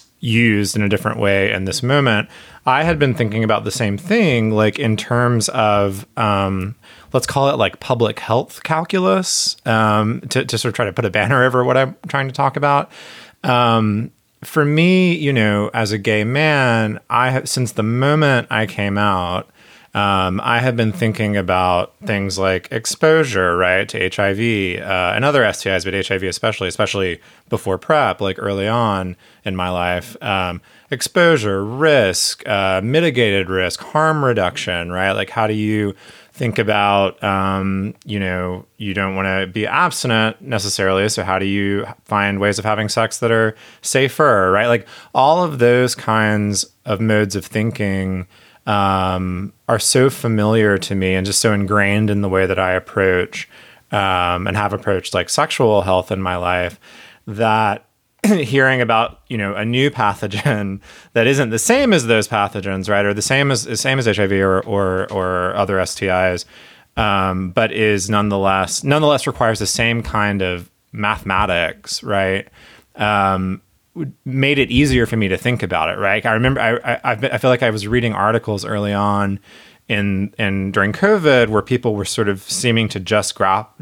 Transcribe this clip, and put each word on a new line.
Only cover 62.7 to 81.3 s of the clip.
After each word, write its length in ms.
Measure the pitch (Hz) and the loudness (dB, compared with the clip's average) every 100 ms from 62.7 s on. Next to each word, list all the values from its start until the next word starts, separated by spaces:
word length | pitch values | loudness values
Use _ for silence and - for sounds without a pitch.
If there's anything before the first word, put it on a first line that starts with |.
| 95 95 | -6 0
right, 160 | 101 | 2
or 80 | 101 | 2
the 80 | 101 | 0
same 300 | - 135 143 | 0 0 2
as, 140 | 127 | 0
the 120 | - 110 | -2 -4
same 220 | 131 135 | -2 0
as 80 | 113 | 0
H 140 | 101 | 0
I 80 | 98 | 2
V 120 | 98 | 2
or, 200 | 95 95 | 2 2
or, 520 | - 101 95 92 95 | 0 -2 0 -2 -4
or 440 | 101 92 90 90 92 | -4 -2 -2 -2 -2
other 240 | 98 95 | 0 0
S 160 | 90 - | -2 -2
T 100 | 95 | 0
Is, 400 | 92 92 90 - - - - _ - | 2 2 -2 -8 -20 -20 -20 _ -2
um, 540 | 107 98 95 92 92 | 0 2 0 -2 -2
but 220 | 92 110 | 0 0
is 360 | 110 107 104 95 | 2 2 2 0
nonetheless, 760 | 107 104 101 98 95 90 - | 0 0 0 2 2 0 -4
nonetheless 420 | 139 147 151 139 147 | 0 2 4 2 -2
requires 320 | - 117 110 | 0 0 0
the 80 | 101 | -2
same 380 | - 117 117 | 0 0 0
kind 360 | 107 110 104 101 | -2 -2 0 0
of 300 | 92 90 - _ _ | -2 -4 -10 _ _
mathematics, 1120 | 110 104 104 98 95 104 87 85 - - - | -4 -2 -2 -2 0 2 0 0 -4 -12 -10
right, 420 | - 98 95 95 - - - - _ | -4 0 0 -2 -6 -18 -20 -20 _
um, 640 | - 104 104 98 95 92 95 _ _ _ 175 | -4 0 2 2 0 -2 -6 _ _ _ -12
w-, 160 | 139 - | -12 -10
made 360 | - 131 135 139 | -6 0 2 2
it 100 | 127 | 2
easier 340 | 127 147 127 | 2 4 2
for 120 | 113 113 | 2 0
me 100 | 98 | 0
to 100 | 90 | 0
think 280 | 120 123 | -2 -2
about 240 | 95 87 80 | -2 -2 -2
it, 100 | 95 | -2
right? 260 | 101 104 | 0 0
I 100 | 117 | 0
remember, 260 | 110 127 135 | 2 0 0
I, 160 | 113 117 | 0 0
I, 240 | 131 120 | -2 -4
I've 180 | 139 110 | -2 -2
been, 120 | 135 | -2
I 60 | 120 | 0
feel 120 | 131 | 2
like 140 | 123 | 2
I 60 | 123 | 2
was 180 | 107 101 | -2 -2
reading 240 | 123 117 | 0 0
articles 520 | 98 101 113 - 101 | 0 0 0 -2 -6
early 280 | - 104 104 | -4 -4 -2
on 480 | 101 104 101 101 98 - - - _ - | 0 0 0 0 -4 -10 -20 -20 _ -4
in, 440 | 104 101 95 101 - | -2 0 -2 -4 -4
in, 320 | 101 98 95 | -2 -2 -2
during 220 | 98 98 | 0 0
covid 560 | - 196 214 156 | 0 2 2 4